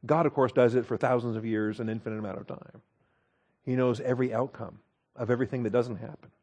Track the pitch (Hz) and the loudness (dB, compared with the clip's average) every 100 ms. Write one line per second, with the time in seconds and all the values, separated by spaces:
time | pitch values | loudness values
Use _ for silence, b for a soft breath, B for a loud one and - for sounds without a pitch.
0 | 117 151 160 - 131 135 123 123 117 117 | 2 2 2 2 2 6 6 4 0 -2
1 | 127 127 117 110 113 107 107 107 113 110 | 2 2 0 -4 -2 0 -2 -2 -4 -4
2 | 113 107 104 - - - - - _ _ | -6 -8 -8 -10 -10 -14 -14 -20 _ _
3 | _ _ _ _ _ _ - 127 127 117 | _ _ _ _ _ _ -4 2 2 2
4 | 127 123 127 113 135 - 104 - _ _ | 0 0 0 0 -4 -6 -14 -14 _ _
5 | _ - 113 123 131 131 117 113 120 104 | _ -10 -2 0 0 -2 0 0 0 -4
6 | 113 151 - _ | -12 -14 -20 _